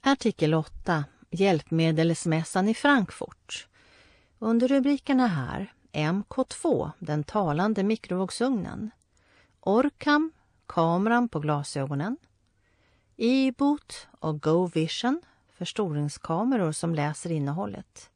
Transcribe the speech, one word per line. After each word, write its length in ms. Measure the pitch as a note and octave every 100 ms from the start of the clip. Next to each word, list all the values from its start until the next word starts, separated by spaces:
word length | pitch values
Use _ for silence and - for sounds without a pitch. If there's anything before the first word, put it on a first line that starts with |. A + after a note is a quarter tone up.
Artikel 520 | - C#4 A3+ - D#3
åtta. 520 | D#3+ D#3 - - E3 C#3+ _ _
Hjälpmedelsmässan 1400 | E3 G3 E3+ - E3 D#3+ D#3 E3 D#3+ E3+ D#3+ E3 F#3+ G3
i 40 |
Frankfurt. 920 | A3+ C#4+ C#4 F#3 - - - _ - - _ _ _ _ _ _ _
Under 280 | A3 A#3 B3
rubrikerna 600 | C#4 C4 C#4+ - C4 B3
här. 460 | E3 B2+ - G3 _ _ -
M 280 | D#3 F#3+ -
K 160 | -
två, 480 | C4 - E4+ A3+ - -
den 240 | E3 D3+
talande 600 | D3 G#3+ F#3 D3 G3+ G#3+
mikrovågsugnen. 1080 | G3 A3 - F3+ F#3 - B3 A#3+ F3 - G#3+ _ _ _ _ _ _ _
Orcam, 720 | - G#3 C#4 _ - D4 D#4+ _ _ _ _
kameran 640 | - E3 F3 G#3 A#3 A#3+
på 100 | D#3
glasögonen. 760 | D3+ D3 C#3+ D3 C#3 C#3+ F3 C#4+ _ _ _ _ _ _ _ _ _ -
E-boot 920 | A3+ C4 C4 B3 C#4+ D4 _ - - _
och 220 | D#3 D3+
Go 240 | D#3 E3+ F3+
Vision, 540 | E3 D#3+ - A#3+ D4+ - _ _
förstoringskameror 1200 | _ F3 - G3 D3 D3 - - E3 A#3 B3+ E3+
som 240 | D#3 E3 D#3+
läser 360 | D3 D3+ F3
innehållet. 800 | D#3+ C#3+ D#3 G3+ - - - -